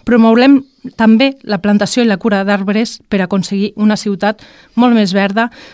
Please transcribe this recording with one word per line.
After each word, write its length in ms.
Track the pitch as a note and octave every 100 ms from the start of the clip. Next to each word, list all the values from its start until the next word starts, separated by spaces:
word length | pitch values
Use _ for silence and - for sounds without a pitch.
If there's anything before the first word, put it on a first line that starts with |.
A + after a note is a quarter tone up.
| -
Promourem 540 | A#3 A3+ A3+ C4+ C4+ - _ - -
també 400 | A3 A3 C4+ C4+ -
la 140 | G3
plantació 400 | G#3 G3+ G3 B3+
i 60 | A#3
la 80 | F#3+
cura 240 | A3+ G3+
d'arbres 540 | G3 G3+ G3 G#3 A#3 - _
per 120 | G3+
aconseguir 500 | F3+ G3 F3 G3 G#3+ -
una 200 | G#3+ G3+
ciutat 460 | G#3 G3 G#3 G#3+ - - _
molt 220 | - B3 A3+
més 160 | G3
verda, 340 | G3 G3 G3+ A#3 - -